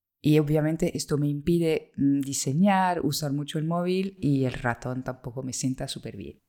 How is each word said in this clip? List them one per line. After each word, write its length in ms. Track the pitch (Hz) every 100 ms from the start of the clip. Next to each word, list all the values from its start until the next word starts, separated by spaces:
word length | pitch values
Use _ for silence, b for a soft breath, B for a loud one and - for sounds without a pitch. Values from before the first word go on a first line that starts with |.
| _ _
Y 200 | 147 151
obviamente 560 | 147 151 151 165 175 -
esto 200 | - 151
me 120 | 147
impide, 640 | 147 147 170 165 156 - -
mm, 240 | 139 139
diseñar, 840 | 135 135 143 143 202 190 185 175 151
usar 260 | 139 147
mucho 280 | 143 147 156
el 40 |
móvil 520 | 156 170 175 185 190 -
y 260 | 143 139
el 100 | 127
ratón 500 | - 123 117 123 127
tampoco 400 | 127 127 127 120
me 80 | 127
sienta 340 | 120 131 131 143
súper 300 | - 123 104
bien. 240 | - -